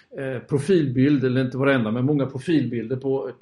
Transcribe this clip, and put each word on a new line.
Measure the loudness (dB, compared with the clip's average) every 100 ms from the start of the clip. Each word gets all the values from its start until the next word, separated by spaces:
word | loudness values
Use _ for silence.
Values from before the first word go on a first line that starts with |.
| _ -10
eh, | -8 -8 -4
profilbild, | -2 2 2 2 2 4 4
eller | 2 0
inte | 0 0
varenda, | 2 2 0
men | 0
många | 0 0 0
profilbilder | -4 0 0 0 -4 -4 -4
på | -2 -4 -4 -10